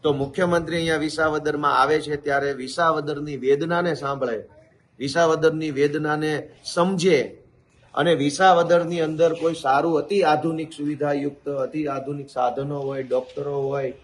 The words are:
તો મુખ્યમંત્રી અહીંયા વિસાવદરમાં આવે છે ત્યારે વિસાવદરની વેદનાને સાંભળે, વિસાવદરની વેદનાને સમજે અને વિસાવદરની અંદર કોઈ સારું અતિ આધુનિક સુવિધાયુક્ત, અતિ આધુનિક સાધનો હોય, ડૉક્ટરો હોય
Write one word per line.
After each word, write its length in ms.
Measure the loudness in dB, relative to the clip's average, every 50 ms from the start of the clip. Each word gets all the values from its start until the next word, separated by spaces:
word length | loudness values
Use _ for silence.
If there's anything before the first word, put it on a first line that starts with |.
| _
તો 100 | 0 0
મુખ્યમંત્રી 640 | 0 -2 -4 -2 -2 0 2 2 0 0 -2 -4 -2
અહીંયા 200 | 0 0 0 0
વિસાવદરમાં 840 | 0 -2 -2 0 0 0 0 0 -2 -2 -2 0 0 2 4 4
આવે 200 | 4 4 4 0
છે 140 | 0 -2 -6
ત્યારે 380 | -6 -2 0 0 0 0 0 -4
વિસાવદરની 840 | -4 -8 -10 -2 0 2 2 2 0 -2 -4 -6 -6 -6 -8 -8 -4
વેદનાને 580 | 2 2 2 2 2 0 0 0 0 0 -2
સાંભળે, 480 | -2 -4 -6 -4 -2 -2 -4 -4 -6 -8 -12 -20 -20 -20 _ _ _ _ _ _ _
વિસાવદરની 720 | -8 -4 2 2 4 4 4 4 2 2 2 2 -4 -4
વેદનાને 800 | 0 0 0 0 0 -2 -2 -2 -2 -2 -2 -2 -2 -4 -6 -8 -16 -18 _
સમજે 760 | -6 0 0 0 0 0 2 4 4 4 4 2 -2 -8 -16 -20 _ _ _ _ _ _ _ _ _ _
અને 200 | -2 2 2 2
વિસાવદરની 880 | 2 2 0 0 4 6 6 8 6 6 4 4 2 4 2 -2 -2
અંદર 320 | -2 -2 0 2 2 2 2
કોઈ 200 | 2 -2 -2 -2
સારું 440 | -2 0 2 2 2 2 2 0 0
અતિ 240 | 0 0 0 2
આધુનિક 520 | 4 4 2 2 2 -2 -4 -4 -6 -8 -8
સુવિધાયુક્ત, 760 | -8 -6 -6 -4 -2 -2 -2 -2 -2 -4 -6 -8 -8 _ -8
અતિ 380 | -4 -4 -4 -4 -4 -4 -4 -4
આધુનિક 420 | -4 -6 -6 -8 -10 -10 -10 -10
સાધનો 500 | -6 -2 -2 -2 -2 -4 -6 -6 -6 -6
હોય, 240 | -6 -6 -6 -6 -6
ડૉક્ટરો 580 | -2 -2 -2 -2 -4 -10 -8 -8 -6 -4 -4
હોય 320 | -4 -4 -4 -4 -4 -6 -8 -10